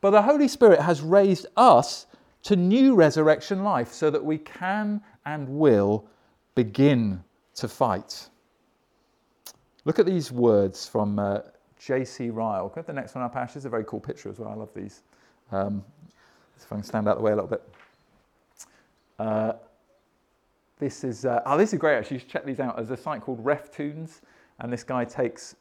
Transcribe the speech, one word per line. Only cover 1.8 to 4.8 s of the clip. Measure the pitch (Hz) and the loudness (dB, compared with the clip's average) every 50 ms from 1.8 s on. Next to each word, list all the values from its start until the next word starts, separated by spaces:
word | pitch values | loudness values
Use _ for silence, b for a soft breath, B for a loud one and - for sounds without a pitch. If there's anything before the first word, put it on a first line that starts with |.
| - - - - - b b b b b b b _ | 6 2 -6 -12 -14 b b b b b b b _
to | - 208 | 0 0
new | 185 175 180 202 247 269 269 262 | 2 2 2 4 4 6 6 6
resurrection | 202 165 151 139 156 156 156 156 - - - 202 185 196 | 8 6 6 6 4 4 4 2 2 0 -6 -6 -4 -2
life | 208 190 135 120 117 | -2 -2 -2 -4 -6
so | - - - 151 | -6 -2 -2 0
that | 147 156 - | 0 0 -2
we | 147 156 156 | -2 -6 -6
can | 151 - - - 180 185 196 214 | -6 -14 -16 -10 -6 -6 -4 -4